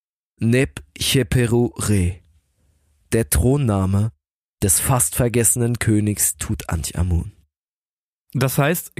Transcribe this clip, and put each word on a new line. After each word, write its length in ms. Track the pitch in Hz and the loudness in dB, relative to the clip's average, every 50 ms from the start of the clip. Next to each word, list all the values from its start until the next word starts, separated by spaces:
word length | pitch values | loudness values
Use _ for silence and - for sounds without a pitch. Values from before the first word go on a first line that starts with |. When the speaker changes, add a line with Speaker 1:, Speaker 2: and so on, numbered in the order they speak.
| _ _ _ _ _ _ _ _ | _ _ _ _ _ _ _ _
Speaker 1:
Neb 440 | 110 113 120 127 139 - - - - _ _ | 0 2 2 2 0 -2 -4 -14 -18 _ _
Cheperu 760 | - - - - 139 123 - - 131 120 110 117 120 123 117 - | -6 -4 0 0 0 0 2 0 0 2 2 2 2 2 0 -2
Re, 400 | - 107 - 104 98 90 87 92 - _ _ _ _ _ _ _ _ _ _ _ _ _ _ _ _ _ _ | -6 -2 0 2 2 2 0 -2 -6 _ _ _ _ _ _ _ _ _ _ _ _ _ _ _ _ _ _
der 180 | - 113 117 - | -2 0 0 0
Thronname 840 | - - - 123 135 147 143 117 104 98 95 92 98 98 104 113 - _ _ _ _ _ _ _ _ _ | 0 0 2 2 2 2 2 0 2 2 0 2 2 0 0 -2 -4 _ _ _ _ _ _ _ _ _
des 180 | - 101 - - | -2 0 0 0
fast 360 | - - 135 123 - - - | 0 0 0 0 0 -2 -2
vergessenen 640 | - 123 120 107 120 117 - - 123 120 117 120 - | -2 -2 0 2 2 2 2 2 0 0 -2 -2 -2
Königs 580 | - 110 110 104 104 104 101 - - - - | 0 2 2 2 2 0 -2 -2 -2 -4 -4
Tutanchamun. 960 | - - - 107 - - - 85 80 67 - - - 87 90 85 82 82 101 - _ _ _ _ _ _ _ _ _ _ _ _ _ _ _ _ _ _ _ - | -6 -6 -6 -6 -6 -4 -6 -6 -4 -4 -6 -4 -2 0 0 0 0 -2 -4 -12 _ _ _ _ _ _ _ _ _ _ _ _ _ _ _ _ _ _ _ -4
Speaker 2:
Das 240 | 139 123 135 - | -2 -2 0 0
heißt, 360 | - 139 147 180 175 - - _ | 0 0 0 0 -2 -6 -12 _